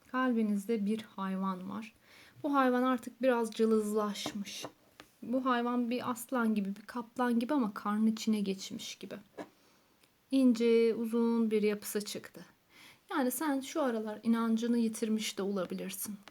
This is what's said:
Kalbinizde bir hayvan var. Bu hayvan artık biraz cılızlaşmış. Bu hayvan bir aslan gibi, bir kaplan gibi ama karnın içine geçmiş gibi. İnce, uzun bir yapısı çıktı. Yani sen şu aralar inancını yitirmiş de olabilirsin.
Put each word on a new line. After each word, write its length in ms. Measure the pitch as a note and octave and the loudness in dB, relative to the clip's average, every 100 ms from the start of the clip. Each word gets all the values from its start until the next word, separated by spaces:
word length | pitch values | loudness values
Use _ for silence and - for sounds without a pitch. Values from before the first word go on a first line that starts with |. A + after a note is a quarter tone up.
| - | -8
Kalbinizde 760 | B3+ B3+ A3+ A3 G3+ G3 A3+ G3+ | -2 2 2 2 0 0 -2 0
bir 160 | A3 | -2
hayvan 680 | - - F#3+ F#3+ F#3+ F3+ F#3+ | -6 -8 -4 -2 -2 -4 -8
var. 240 | G3+ A3 _ _ - - - | -10 -12 _ _ -20 -20 -8
Bu 100 | D4+ | 0
hayvan 280 | C#4 C4 B3 | 4 4 4
artık 400 | B3+ B3+ B3 - | 2 0 -2 0
biraz 280 | B3+ A#3+ A3+ | 2 2 0
cılızlaşmış. 1120 | A3 A3 A3 G#3 G#3+ G#3 G3+ - G#3 G3 - - _ _ _ - - | 2 4 4 2 0 -2 -4 -6 -6 -10 -10 -14 _ _ _ -20 -14
Bu 220 | G#3+ C4 | -4 -2
hayvan 460 | B3+ A#3+ A#3+ B3 A#3 | 0 0 0 -2 -2
bir 200 | B3 A3 | -2 -4
aslan 440 | A#3+ - B3+ A3+ | -6 -4 0 2
gibi, 220 | G#3 G3 G3 | 2 -2 -8
bir 60 | |
kaplan 560 | - B3 A3+ - B3 A#3 | -10 -12 -10 -2 0 0
gibi 160 | B3 | 2
ama 200 | D4+ G#3+ | 0 0
karnın 320 | - G#3 G#3+ A3 | -2 -4 2 2
içine 340 | A3 - G#3+ | 2 0 0
geçmiş 560 | G3 F#3+ - - - - | 0 -4 -8 -10 -12 -14
gibi. 180 | G3 G3+ - - - _ _ _ _ _ _ _ - | -14 -14 -16 -16 -16 _ _ _ _ _ _ _ 0
İnce, 640 | C4+ B3+ A3 A#3 A3+ A3+ | 4 6 6 6 6 6
uzun 560 | A3 A3+ A#3 A#3 A#3 A3+ | 2 0 2 2 2 2
bir 120 | G#3+ | 2
yapısı 420 | G#3 G#3 - G#3+ | 2 0 -4 -6
çıktı. 400 | G#3 - - E3 - _ _ - - - - | -6 -10 -12 -20 -20 _ _ -20 -20 -20 -6
Yani 200 | F4+ B3+ | 0 0
sen 300 | - D#4+ C4+ | 0 -2 -2
şu 220 | C4+ E4 | -2 -2
aralar 380 | C4 A3+ A3 G#3+ | 0 0 -4 -4
inancını 560 | A3+ A3+ A3+ A3+ A#3 A#3+ | 0 2 2 2 2 2
yitirmiş 600 | A3+ A3 A3 G#3+ G#3+ - | 2 0 -2 0 -2 -4
de 40 | |
olabilirsin. 720 | G3 G3 F3+ F#3+ F#3 - G#3+ G3 - | -2 -2 -4 -6 -6 -8 -10 -10 -12